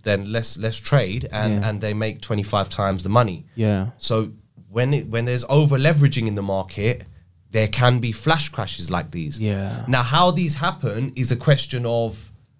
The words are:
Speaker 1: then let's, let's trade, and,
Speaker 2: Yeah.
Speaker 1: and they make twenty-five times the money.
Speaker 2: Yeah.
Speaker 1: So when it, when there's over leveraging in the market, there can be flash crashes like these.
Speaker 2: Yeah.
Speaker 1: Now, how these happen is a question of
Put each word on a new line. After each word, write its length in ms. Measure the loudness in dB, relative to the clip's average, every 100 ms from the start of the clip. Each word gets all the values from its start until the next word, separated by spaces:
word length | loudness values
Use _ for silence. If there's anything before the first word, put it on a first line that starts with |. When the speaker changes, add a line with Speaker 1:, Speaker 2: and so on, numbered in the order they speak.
Speaker 1:
then 280 | 0 0 0
let's, 280 | -4 -4 -4
let's 180 | -4 -4
trade, 480 | 0 2 2 -4 -6
and, 300 | -2 0 0
Speaker 2:
Yeah. 60 | 0
Speaker 1:
and 120 | -2
they 140 | -4
make 260 | -2 -4 -6
twenty-five 480 | -4 -2 0 0 0
times 340 | 0 0 0
the 60 | 2
money. 380 | 2 2 -2 -10
Speaker 2:
Yeah. 320 | -2 2 2 -2 -4
Speaker 1:
So 340 | -4 -2 -4 -10 _ _ -6
when 240 | 0 2
it, 140 | 0 -2
when 160 | -2 -2
there's 180 | -2 2
over 300 | 4 4 4
leveraging 480 | 4 6 4 4 -2
in 80 |
the 80 | -2
market, 640 | -2 -2 -4 -2 -2 -2 -8 -20 _ _ _
there 180 | 0 2
can 300 | 4 4 4
be 140 | 0
flash 360 | -2 0 0 0
crashes 400 | -6 -6 -6 -4
like 200 | -4 -4
these. 300 | -6 -6 -4
Speaker 2:
Yeah. 440 | -2 -2 -4 -6 0
Speaker 1:
Now, 140 | 0
how 280 | 2 4 4
these 240 | 2 -2
happen 580 | -2 -4 -2 -4 -4 -4 -2
is 140 | -2
a 40 | 0
question 480 | 2 2 0 -4 -2
of 440 | 0 -2 -6 -16 -20 _